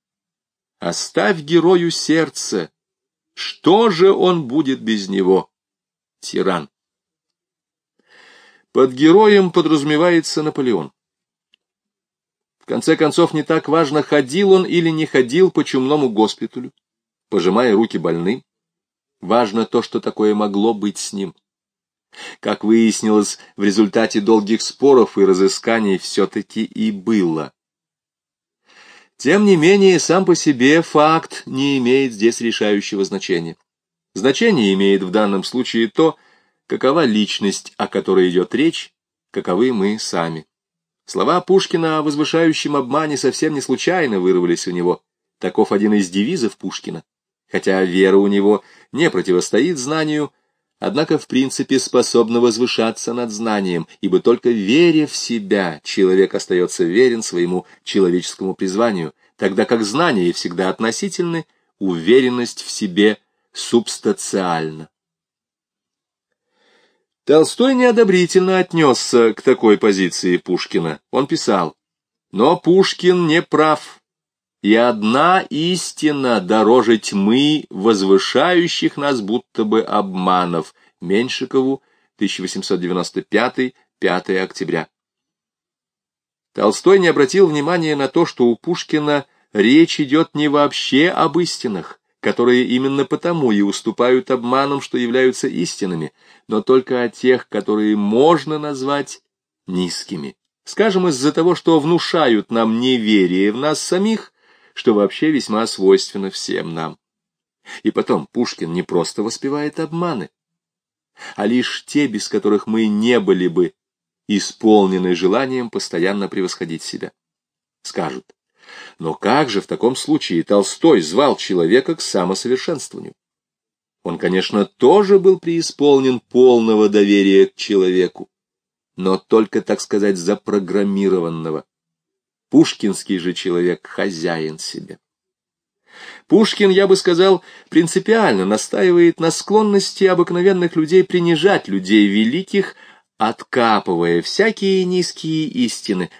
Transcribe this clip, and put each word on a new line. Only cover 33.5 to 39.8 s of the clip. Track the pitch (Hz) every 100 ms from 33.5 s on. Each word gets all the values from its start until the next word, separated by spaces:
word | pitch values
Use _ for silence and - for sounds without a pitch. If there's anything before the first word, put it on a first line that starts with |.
| 82 _ _ _ _ _
Значение | 95 123 135 233 175 101
имеет | 95 98 98
в | 92
данном | 104 104 98
случае | 92 123 127 117 113
то, | - 160 - _ _ _ _ -
какова | 117 127 156
личность, | 139 107 104 - 98 95 - -
о | 101
которой | 101 92 95 92
идёт | 90 90
речь, | 113 160 - - _ _ _ _
каковы | 101 95 90 127
мы | 113